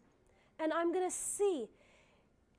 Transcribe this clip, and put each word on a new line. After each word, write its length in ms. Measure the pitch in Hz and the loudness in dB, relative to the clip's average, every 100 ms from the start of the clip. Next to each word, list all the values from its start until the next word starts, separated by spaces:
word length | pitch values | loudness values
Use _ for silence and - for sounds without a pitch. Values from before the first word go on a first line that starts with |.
| _ _ _ _ _ - | _ _ _ _ _ -4
and 160 | 311 | -2
I'm 200 | 320 339 | 2 2
gonna 180 | 370 370 | 2 0
see 580 | - - - 403 311 208 - - - _ _ _ _ _ | -2 -4 0 2 0 -4 -12 -20 -20 _ _ _ _ _